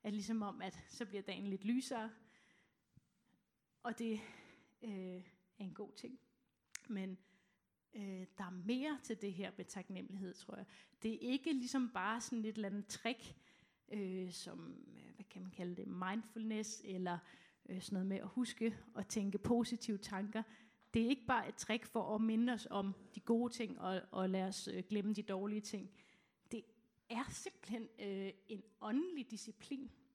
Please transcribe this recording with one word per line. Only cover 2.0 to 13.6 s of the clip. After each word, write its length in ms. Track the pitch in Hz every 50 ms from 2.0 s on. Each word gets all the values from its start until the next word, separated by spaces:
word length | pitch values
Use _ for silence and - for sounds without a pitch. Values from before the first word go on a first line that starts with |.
| 220 220 220 - - - - - - _ - _ _ _ _ _ _ _ _ - _ _ _ _ _ _ _ _ _ _ _ _ _ _ _ _ -
Og 160 | 240 226 -
det, 200 | 240 226 220 214 - - - - - - - - - _ _ _
øh, 100 | - 226 202 190 185 185 180 185 185 - - _ _ _ _
er 60 | - 202
en 100 | 185 156
god 200 | - 202 - -
ting. 260 | - - - 262 - _ _ _ _ _ _ _ _ _ _ _ - - -
Men, 280 | 220 196 190 190 185 - _ _ - _ _ _ _ _ _ _ _ _ _ _ -
øh, 340 | 214 202 196 190 185 185 - -
der 60 | - 196
er 60 | 180
mere 500 | 185 180 175 202 247 254 277 302 302 269 -
til 180 | - 226 -
det 120 | 202 196 185
her 180 | 175 196 190 190
med 80 | - 185
taknemmelighed, 680 | - - 196 180 - 190 185 190 - 190 196 190 180 -
tror 220 | - - - 208
jeg. 100 | 196 190 - - - - _ _ _ -
Det 100 | 220 226
er 60 | -
ikke 340 | - 240 254 277 269 330 302
ligesom 360 | 262 247 247 - 269 254 233
bare 320 | - 185 185 208 226 240
sådan 240 | - - 247 226 214
et 100 | 220 214
eller 140 | 220 214 196
andet 180 | 196 202 196
trick, 480 | - - - - 233 254 - - - - - - - - -